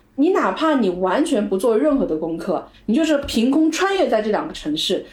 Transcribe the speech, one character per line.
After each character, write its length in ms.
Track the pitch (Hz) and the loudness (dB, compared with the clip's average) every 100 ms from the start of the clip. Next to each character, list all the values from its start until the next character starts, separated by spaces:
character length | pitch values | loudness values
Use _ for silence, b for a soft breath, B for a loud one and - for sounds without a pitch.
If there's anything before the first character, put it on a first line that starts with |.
| _ - | _ 0
你 140 | 320 | 2
哪 200 | 392 220 | 2 0
怕 240 | - 311 | 0 0
你 160 | 277 196 | 2 0
完 340 | 175 180 208 | 0 0 0
全 240 | 320 240 - | 2 0 0
不 80 | 190 | 0
做 220 | 247 220 | 2 2
任 180 | 302 - | 2 2
何 80 | |
的 120 | 170 156 | 0 -2
功 200 | 165 165 | -4 -6
课， 300 | 180 156 B B - | -4 -6 B B -2
你 80 | |
就 100 | 247 | 0
是 120 | 311 285 | 2 0
凭 340 | 277 - 240 | 0 0 2
空 180 | 277 320 | 2 2
穿 260 | - 381 392 | 0 0 0
越 120 | 254 | 2
在 120 | 226 | 0
这 100 | 214 | 0
两 160 | 180 151 | -2 -4
个 60 | |
城 240 | - 156 151 | -8 -6 -4
市， 300 | - 180 B | -2 -4 B